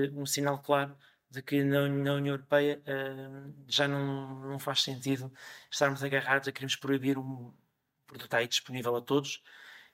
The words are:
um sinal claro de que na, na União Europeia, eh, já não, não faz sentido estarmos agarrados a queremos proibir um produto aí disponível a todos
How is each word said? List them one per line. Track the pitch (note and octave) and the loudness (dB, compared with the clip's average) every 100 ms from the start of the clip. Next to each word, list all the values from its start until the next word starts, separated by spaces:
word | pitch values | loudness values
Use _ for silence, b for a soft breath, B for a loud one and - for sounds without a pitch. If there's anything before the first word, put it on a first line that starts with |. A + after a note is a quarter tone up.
| C#3 | 2
um | C#3+ | -2
sinal | C#3 - C#3+ C#3 | -4 0 0 0
claro | - C#3+ C#3 C#3+ b b _ | 2 2 2 -8 b b _
de | C3 | -14
que | - C#3+ | 0 2
na, | C#3 C#3 C#3+ | 4 4 4
na | C#3 C#3 | 2 2
União | C#3+ C#3+ | 2 0
Europeia, | C#3 C#3 D3 C#3+ C#3+ C#3+ | -2 2 4 4 0 -4
eh, | C3+ C3+ C3+ C3+ C3+ C#3 C#3+ C3+ | -4 -4 -8 -12 -14 -14 -16 -2
já | - C#3+ | 2 2
não, | C#3 C#3 C#3 C3+ C3+ C3+ | 2 0 -2 -6 -10 -8
não | C#3 | -6
faz | C#3+ C#3 | -2 -2
sentido | - C3 C3 C3 C3 B B B B | -2 -2 -2 -2 -4 B B B B
estarmos | - C#3 C#3 | 2 2 2
agarrados | C#3 C#3 C3 C3+ C3+ | 0 0 2 2 0
a | |
queremos | C3 C3+ - | -6 -4 -4
proibir | C#3 C3+ C3 C3+ | 0 2 2 0
um | C3 C3 A#2+ - _ _ _ _ _ | -2 -8 -12 -18 _ _ _ _ _
produto | - - | -16 0
aí | A#2+ A#2+ | 0 2
disponível | - - B2+ A#2+ A#2+ | -2 -2 -2 0 0
a | |
todos | A#2+ C#3 C#3 - B B B B B | 2 2 2 -8 B B B B B